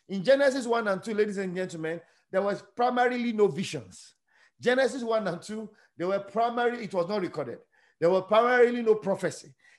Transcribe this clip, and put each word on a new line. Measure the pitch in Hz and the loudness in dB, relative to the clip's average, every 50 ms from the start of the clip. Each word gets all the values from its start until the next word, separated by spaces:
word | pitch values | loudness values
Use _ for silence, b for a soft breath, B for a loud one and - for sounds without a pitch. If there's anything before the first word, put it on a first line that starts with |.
| b - | b -8
In | 190 196 170 | -6 0 4
Genesis | 214 269 269 285 277 254 277 226 | 4 6 6 6 4 2 0 0
one | 240 233 233 220 208 | 0 0 0 0 0
and | 190 185 | -2 -2
two, | - 226 220 | -4 -4 -2
ladies | 208 214 208 196 | 0 0 0 -2
and | 196 196 185 175 | -4 -6 -4 -4
gentlemen, | 185 185 185 170 165 160 156 170 170 b b b b b b | -4 -6 -6 -6 -6 -6 -6 -6 -8 b b b b b b
there | - 190 | -2 -2
was | 196 202 202 - - - _ | 0 0 -2 -4 -8 -10 _
primarily | - 240 247 247 247 247 247 247 240 233 240 | 0 0 2 2 2 2 2 0 0 -2 -2
no | 214 214 208 | 2 2 2
visions. | 190 147 165 196 - - 139 107 92 90 - - - _ _ _ b b b b b b _ | 2 2 -2 -6 -6 -8 -10 -12 -14 -18 -20 -20 -20 _ _ _ b b b b b b _
Genesis | 117 226 247 254 269 233 233 277 | -2 0 2 2 2 0 -2 -4
one | 240 226 226 220 202 180 | -4 -2 -2 -2 -2 -4
and | 160 160 | -6 -6
two, | - - 214 220 220 202 b b b b b | -10 -10 -10 -10 -12 -12 b b b b b
they | - 170 | -6 -4
were | 185 196 196 | -4 -2 -4
primarily, | 196 - - 220 233 240 233 247 240 240 240 240 226 | -6 -4 -2 -2 0 0 0 0 -2 -2 -2 -4 -6
it | 180 196 | -4 -2
was | 185 170 170 | -2 -2 -2
not | 214 208 | -2 -4
recorded. | 180 160 - 156 139 123 113 - - b b b b b b _ | -4 -4 -6 -8 -8 -8 -10 -12 -16 b b b b b b _
There | 160 170 | 2 2
were | 190 190 | 4 2
primarily | 185 - 214 220 240 240 247 247 240 240 240 240 | 2 4 4 4 4 6 6 6 6 4 4 2
no | 233 220 214 | 2 2 2
prophecy. | 214 - 190 190 - - 160 139 - - - - b b b b | 2 2 -2 -2 -2 -2 -4 -6 -8 -14 -20 -20 b b b b